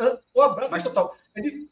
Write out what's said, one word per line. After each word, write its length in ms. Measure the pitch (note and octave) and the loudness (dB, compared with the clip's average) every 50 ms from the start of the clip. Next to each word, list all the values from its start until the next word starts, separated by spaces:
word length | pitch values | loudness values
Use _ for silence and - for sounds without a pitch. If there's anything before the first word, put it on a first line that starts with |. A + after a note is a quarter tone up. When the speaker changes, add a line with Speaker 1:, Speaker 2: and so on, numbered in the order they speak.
| A3+ B3+ B3+ - _ _ | -2 -2 -2 -2 _ _
Speaker 1:
o 80 | - B3 | 2 4
abraço 300 | C#4+ C4+ - A3 B3 - | 4 4 4 0 -4 -4
Speaker 2:
Mas 120 | E3+ E3+ | -4 -4
Speaker 1:
é 60 | - - | -4 -2
total. 260 | - G3+ F3 F3 - - _ _ _ | 0 0 -2 -2 -4 -12 _ _ _
É 80 | G#3+ | -8
di-, 260 | G#3 D4 - - - - | -8 -6 -8 -8 -12 -8